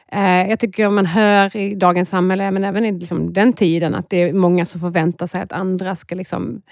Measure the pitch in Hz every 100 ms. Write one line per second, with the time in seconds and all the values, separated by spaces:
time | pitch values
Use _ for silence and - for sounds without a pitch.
0 | _ 202 196 180 190 220 220 202 208 202
1 | 180 196 208 202 196 214 196 202 180 180
2 | 180 185 185 190 196 190 196 190 226 185
3 | 175 165 165 175 226 - 180 165 165 -
4 | 175 180 175 190 175 180 170 170 175 170
5 | 160 175 175 185 190 170 190 185 185 185
6 | - 180 180 - 180 202 -